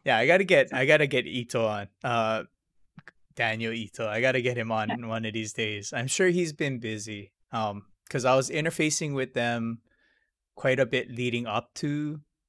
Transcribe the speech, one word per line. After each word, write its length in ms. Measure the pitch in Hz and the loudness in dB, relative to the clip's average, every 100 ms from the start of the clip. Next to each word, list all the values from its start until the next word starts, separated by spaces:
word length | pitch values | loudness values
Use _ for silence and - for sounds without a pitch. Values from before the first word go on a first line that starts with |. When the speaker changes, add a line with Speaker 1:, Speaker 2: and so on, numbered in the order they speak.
Speaker 1:
Yeah, 140 | 143 113 | 0 4
I 80 | 131 | 6
gotta 180 | 180 | 6
get, 280 | 190 160 127 | 6 6 6
I 140 | 131 135 | 2 4
gotta 200 | 151 147 | 6 4
get 200 | 131 82 | 0 0
Ito 380 | 123 117 120 110 | -4 -4 0 0
on. 220 | 104 101 _ | -2 -6 _
Uh, 420 | 131 117 110 110 - _ _ _ _ - - - _ | -2 0 2 0 -4 _ _ _ _ -20 -20 -20 _
Daniel 380 | - 117 110 113 | -4 -2 -2 -4
Ito. 340 | 113 107 - 110 | -6 -8 -6 -4
I 120 | 110 | 0
gotta 200 | 127 131 | 0 2
get 140 | 123 120 | 0 -2
him 140 | 113 | -2
on 160 | 110 107 | -2 -2
Speaker 2:
Yeah. 60 | 120 117 | -4 -6
Speaker 1:
one 160 | 113 | -6
of 80 | 113 | -4
these 200 | 110 107 | -6 -6
days. 400 | - 110 104 101 | -4 -4 -4 -8
I'm 140 | 131 131 | -6 -4
sure 200 | - 185 | 0 2
he's 240 | 175 165 | 2 0
been 260 | 147 147 127 | -2 -4 -4
busy. 540 | 113 110 107 104 101 _ _ | -6 -8 -8 -12 -14 _ _
Um, 340 | 117 107 101 - _ - | -4 -4 -4 -12 _ -8
'cause 160 | 143 | 0
I 100 | 123 | 4
was 160 | 131 135 | 4 2
interfacing 640 | 151 160 160 156 - 156 | -2 -2 0 0 0 -2
with 200 | 139 127 | -2 -4
them 480 | 123 120 117 113 117 _ _ _ _ _ _ _ - | -2 0 0 -2 -6 _ _ _ _ _ _ _ -4
quite 240 | 135 131 | 0 2
a 60 | 123 | 2
bit 240 | 123 127 | 0 -2
leading 360 | 120 123 120 120 | -4 -2 -2 -2
up 260 | 107 - | -4 -4
to, 460 | - 147 147 151 151 - _ | -6 -4 -2 -4 -8 -14 _